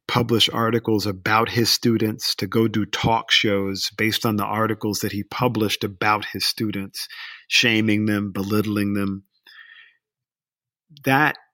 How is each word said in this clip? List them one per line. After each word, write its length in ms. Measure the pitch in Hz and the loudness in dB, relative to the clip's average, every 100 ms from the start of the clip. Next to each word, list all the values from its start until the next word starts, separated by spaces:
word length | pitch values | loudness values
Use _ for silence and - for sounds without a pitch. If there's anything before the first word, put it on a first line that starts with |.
| - | -4
publish 420 | 120 113 113 - | -2 2 2 2
articles 560 | 117 113 117 113 107 101 | 2 0 0 0 0 0
about 440 | 92 95 110 117 | -4 0 2 2
his 200 | 120 110 | 0 0
students, 680 | - 120 113 110 - - - | 2 2 2 0 -2 -6 -4
to 120 | 98 | -2
go 200 | 113 113 | 0 2
do 180 | 107 98 | 0 -2
talk 460 | - 117 113 - | -2 0 0 2
shows 600 | - 113 98 98 98 - | 2 2 0 -2 -4 -6
based 340 | - 110 104 117 | -2 -2 0 0
on 100 | 104 | 0
the 80 | |
articles 560 | 101 104 110 110 107 98 | -2 0 -2 -2 -4 -4
that 140 | 104 | -4
he 100 | 101 | -6
published 600 | - - - 110 104 - | -8 -2 0 2 0 -2
about 420 | 107 95 107 107 - | -6 -2 0 0 -2
his 200 | 101 - | -4 -4
students, 600 | - 110 98 98 - - - - - - | -2 -4 -4 -10 -12 -14 -14 -16 -18 -2
shaming 580 | - 123 110 110 104 107 | 2 4 4 4 2 2
them, 260 | 104 101 | 0 -2
belittling 600 | 98 98 107 104 104 101 | -4 -2 0 0 0 0
them. 300 | 101 98 98 - _ - - - - - _ _ _ _ _ _ _ _ _ _ 151 | 0 -2 -6 -10 _ -20 -20 -20 -20 -20 _ _ _ _ _ _ _ _ _ _ -6
That, 340 | - 135 151 - _ | 2 4 2 0 _